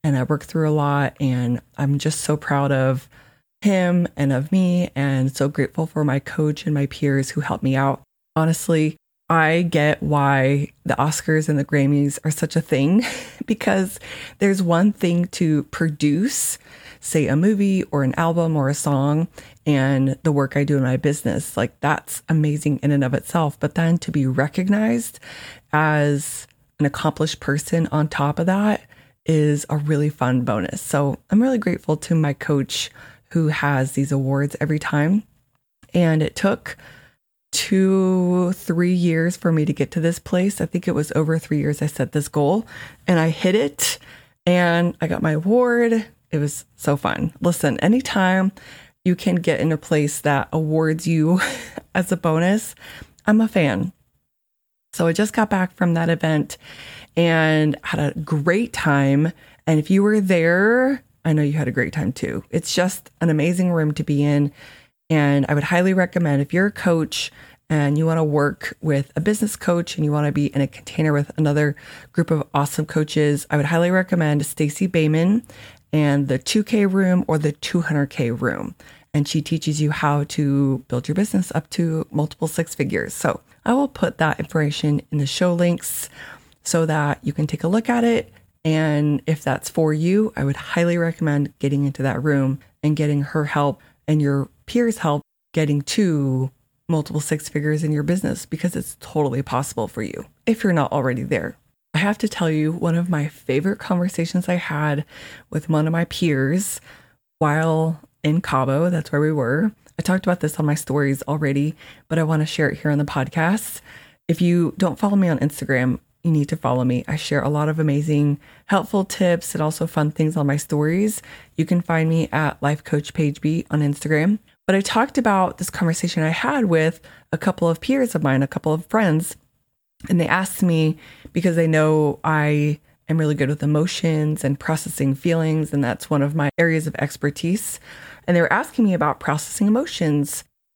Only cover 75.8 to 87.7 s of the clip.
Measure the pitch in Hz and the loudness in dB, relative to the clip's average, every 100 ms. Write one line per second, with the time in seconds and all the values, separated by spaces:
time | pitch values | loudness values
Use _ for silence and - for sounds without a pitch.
75.8 | _ 156 147 143 139 131 - 220 208 220 | _ 0 2 2 0 -2 0 -2 0 2
76.8 | 202 190 190 185 - 156 151 147 - 180 | 2 2 2 2 2 0 0 -2 -2 -2
77.8 | 165 151 139 - 120 117 123 50 - - | 0 0 -2 -2 -2 0 -2 -4 -8 -12
78.8 | - - _ 147 147 160 147 160 - 151 | -20 -20 _ -2 0 -2 -2 -2 -2 0
79.8 | 151 147 151 143 147 - 143 139 139 131 | -2 0 0 0 -2 -2 0 2 2 0
80.8 | - 123 - 190 208 190 180 - - - | -4 -6 -2 -2 0 0 -2 -4 -4 -4
81.8 | 170 160 - 147 151 - 160 - 160 - | -2 -2 -4 -4 -4 -4 -4 -4 -6 -4
82.8 | 151 - - - 151 - _ _ - 247 | -2 -2 -4 -4 -4 -4 _ _ 0 0
83.8 | 285 - - - 160 - 156 160 147 147 | 0 -2 -4 0 -2 0 -2 0 0 0
84.8 | 151 147 - 151 143 - 180 175 175 175 | 0 -2 -2 -4 -2 0 0 2 0 0
85.8 | - - - - - - _ _ - 170 | -4 -10 -10 -14 -20 -20 _ _ -4 0
86.8 | 160 156 147 - - - 151 156 175 | 2 0 0 -2 -4 -2 -2 -2 0